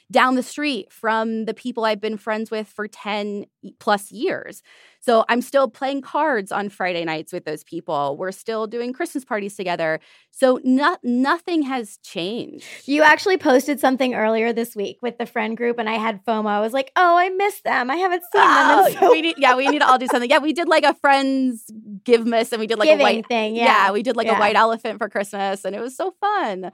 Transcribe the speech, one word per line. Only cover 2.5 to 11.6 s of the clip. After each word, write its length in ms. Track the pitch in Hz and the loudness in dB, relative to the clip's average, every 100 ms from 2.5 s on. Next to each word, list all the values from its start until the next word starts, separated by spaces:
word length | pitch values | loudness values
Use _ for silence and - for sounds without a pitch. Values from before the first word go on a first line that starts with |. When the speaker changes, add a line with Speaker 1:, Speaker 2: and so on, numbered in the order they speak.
Speaker 1:
with 160 | 220 208 | -8 -8
for 200 | - 214 | -10 -12
ten 580 | - 208 208 208 202 - _ 196 - | -10 -8 -6 -6 -10 -12 _ -20 -8
plus 320 | - 202 - | -2 -2 -2
years. 500 | 190 349 - - 190 _ _ _ _ | -8 -6 -6 -10 -20 _ _ _ _
So 260 | - 226 - | 2 2 2
I'm 140 | 240 | 0
still 260 | 233 269 262 | 0 0 0
playing 320 | - 262 277 | -2 -6 -6
cards 500 | - 302 311 240 196 | -4 -2 0 -2 -4
on 180 | - 202 | -6 -6
Friday 340 | - 180 170 | -6 -4 -4
nights 300 | 165 156 - | -4 -6 -6
with 120 | 175 160 | -10 -8
those 180 | 156 | -10
people. 520 | - 160 170 151 143 151 | -10 -12 -6 -4 -2 -4
We're 140 | 185 | -8
still 360 | 190 - 220 220 | -10 -8 -6 -6
doing 260 | 233 240 | -6 -8
Christmas 320 | 254 339 294 - | -6 -8 -8 -6
parties 300 | 220 202 - | -6 -6 -8
together. 440 | 175 175 160 156 _ _ _ | -6 -2 -2 -4 _ _ _
So 300 | - 262 254 | 0 2 2
no-, 340 | 254 254 294 359 | 0 2 0 -2
nothing 600 | 247 240 269 339 - 330 | -2 -2 0 -2 -2 -2